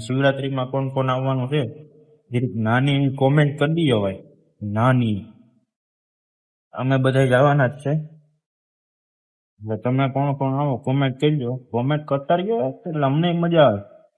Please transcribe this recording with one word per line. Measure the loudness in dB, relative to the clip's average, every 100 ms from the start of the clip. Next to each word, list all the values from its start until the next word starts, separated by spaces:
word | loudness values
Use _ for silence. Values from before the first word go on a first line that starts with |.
| -4
શિવરાત્રીમાં | 2 2 0 -4 -4 -4
કોણ | -4 -4
કોણ | -2 -2
આવવાનું | -2 -2 -2 -2
છે, | -2 -4 -8 -20 -20 _ _ _
જરીક | -4 -4 -2 0
નાની | 2 2 2
એવી | 0 2
કોમેન્ટ | 2 4 2 2
કરી | 0 2
દીજો | 2 2
ભાઈ, | 0 -6 -14 _ _ _ -6 0
નાની. | 2 2 0 -2 -8 -20 _ _ _ _ _ _ _ _ _ _ _ _ _
અમે | -6 0 2
બધા | 2 2 4
જવાના | 4 4 4 0
જ | -2
છે. | -4 -4 -4 -16 _ _ _ _ _ _ _ _ _ _ _ _ _ _
એટલે | -8 -4
તમે | -2 0 0 0
કોણ | -2 -2
કોણ | -2 0
આવો | -2 -2 -2
કોમેન્ટ | 0 0 0
કરજો, | 0 0 -2 -6 -4
કોમેન્ટ | -2 0 -2 -2
કરતા | -4 0 0
રહ્યો | 0 -2 -2
એટલે | -6 -8 -2 0
અમને | 2 0 0
મજા | 2 4 4
આવે | 2 -6 -20 _